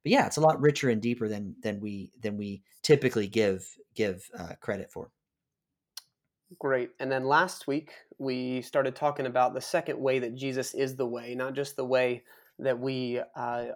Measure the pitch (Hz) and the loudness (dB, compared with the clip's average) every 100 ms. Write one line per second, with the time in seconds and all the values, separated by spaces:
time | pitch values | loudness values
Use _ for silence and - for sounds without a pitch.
0 | 147 277 113 - 156 147 143 143 135 110 | 2 4 4 4 4 6 4 4 2 2
1 | 117 120 110 104 101 - 110 104 107 101 | 0 -2 -2 -4 -8 -6 -4 -4 -6 -8
2 | 95 _ 110 104 104 98 _ - - 147 | -12 _ -6 -4 -6 -8 _ -10 4 6
3 | 131 117 101 110 104 95 - - - - | 6 0 0 2 2 0 -6 -20 -18 -2
4 | 107 92 - - 85 90 - 101 - - | -2 -2 -10 -12 -12 -10 -6 -6 -6 -12
5 | - _ _ _ _ _ _ _ _ - | -14 _ _ _ _ _ _ _ _ -20
6 | _ _ _ _ _ 180 143 131 123 - | _ _ _ _ _ -6 0 2 0 -4
7 | 135 131 131 151 180 - - 143 147 - | -2 0 4 4 4 -2 -4 -4 -4 -20
8 | _ - 135 127 127 127 120 147 131 127 | _ -8 -4 -4 -2 -4 -2 0 0 0
9 | 147 143 127 123 123 127 - 175 160 139 | -2 0 0 2 2 2 -2 -2 -2 -2
10 | 135 131 120 127 135 131 127 - 135 131 | 0 0 -2 -4 -4 -2 -4 -2 -2 0
11 | 123 117 117 123 131 131 139 - 127 127 | -2 -2 -8 -6 -4 -4 -6 -4 0 4
12 | 127 123 _ - _ - 135 120 131 131 | 4 0 _ -20 _ -4 -2 0 0 -2
13 | 127 120 - - 120 120 120 | -2 -2 -4 -6 -4 -4 -6